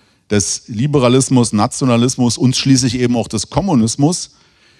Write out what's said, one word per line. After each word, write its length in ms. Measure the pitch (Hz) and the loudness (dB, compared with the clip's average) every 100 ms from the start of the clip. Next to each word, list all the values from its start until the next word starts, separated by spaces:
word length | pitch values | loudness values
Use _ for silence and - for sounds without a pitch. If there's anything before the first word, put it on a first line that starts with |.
| _ _ - | _ _ -4
des 340 | 104 98 - - | -2 -2 -6 -8
Liberalismus, 840 | 110 143 143 123 127 131 131 113 | -4 -2 2 2 2 2 2 2
Nationalismus 880 | 107 117 - 131 117 120 - 123 - | 0 -2 -2 0 2 0 0 -2 0
und 180 | 127 127 | 0 0
schließlich 400 | 135 135 127 123 | 2 2 2 0
eben 220 | 123 120 | 0 -2
auch 100 | 104 | -4
des 220 | 110 - | -6 -6
Kommunismus, 840 | - 196 139 113 - 143 180 - _ _ _ _ | -4 0 2 0 2 0 0 -8 _ _ _ _